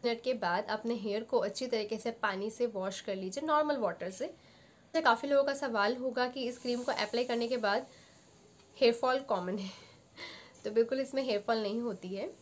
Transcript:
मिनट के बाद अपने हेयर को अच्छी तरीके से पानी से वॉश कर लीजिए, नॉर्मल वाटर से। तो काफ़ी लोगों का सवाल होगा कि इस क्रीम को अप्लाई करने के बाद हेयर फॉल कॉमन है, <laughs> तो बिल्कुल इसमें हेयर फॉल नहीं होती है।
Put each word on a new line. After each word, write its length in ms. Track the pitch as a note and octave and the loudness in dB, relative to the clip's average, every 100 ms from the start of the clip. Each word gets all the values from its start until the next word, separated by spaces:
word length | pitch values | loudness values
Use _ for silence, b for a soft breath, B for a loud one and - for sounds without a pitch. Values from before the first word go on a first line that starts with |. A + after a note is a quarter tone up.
मिनट 180 | A#3+ A#3 | 0 -2
के 120 | B3+ | 0
बाद 340 | B3 F#3 F3 - | 0 2 0 0
अपने 260 | - A3+ A#3 | -2 -2 -4
हेयर 280 | G#3 G3+ | -2 -4
को 140 | A3+ B3 | 2 2
अच्छी 280 | G3+ G#3 B3+ | 2 -2 -2
तरीके 300 | A3+ G#3 A3 | -2 -2 -4
से 140 | A#3 A#3 | -4 -2
पानी 280 | G#3+ F#3+ G#3 | -2 0 -4
से 160 | A3 A#3+ | -2 -2
वॉश 360 | G3+ F#3 F#3+ | 0 -4 -6
कर 140 | - G3 | -6 -4
लीजिए, 300 | F#3+ F#3 D#4 | -4 -4 2
नॉर्मल 300 | D4+ D4+ C#4+ | 4 4 2
वाटर 320 | G#3 - F3 | 0 -2 -8
से। 240 | F#3+ D4 - B B B B B | -6 -8 -8 B B B B B
तो 80 | D#4+ | 2
काफ़ी 280 | D#4+ A#3 C#4 | 6 4 4
लोगों 140 | C#4+ | 4
का 100 | C#4 | 4
सवाल 420 | C#4 C#4 A3+ G3+ B3+ | 0 -2 2 2 2
होगा 320 | B3+ B3 B3 | -2 0 -2
कि 200 | B3+ B3 | -2 -6
इस 100 | A#3+ | -4
क्रीम 260 | B3 A#3+ | -2 -2
को 80 | B3 | 0
अप्लाई 320 | A3+ G#3 A#3 | 0 0 0
करने 240 | B3 A#3 A#3 | 0 0 0
के 100 | B3 | 0
बाद 300 | G#3+ G#3 C4+ B B B B B - - - - | 0 0 -2 B B B B B -20 -20 -20 2
हेयर 160 | B3 | 2
फॉल 260 | A#3 B3+ C4 C4+ | 4 2 0 0
कॉमन 280 | G3 F3+ G3 | -2 0 -4
है, 120 | F#3+ B B B - - | -6 B B B -20 -16
<laughs> 460 | - - - - G#3+ | -14 -14 -18 -10 -2
तो 60 | |
बिल्कुल 280 | G#3+ A3+ C4 | 2 4 2
इसमें 240 | C4 C4+ | 0 0
हेयर 200 | B3+ G#3 G#3 | 2 0 2
फॉल 140 | A3+ | 0
नहीं 200 | G#3+ A3 | 0 -2
होती 340 | A#3+ F#3 F#3 F#3+ | -2 -4 -6 -6
है। 160 | D4+ G4+ | -6 -10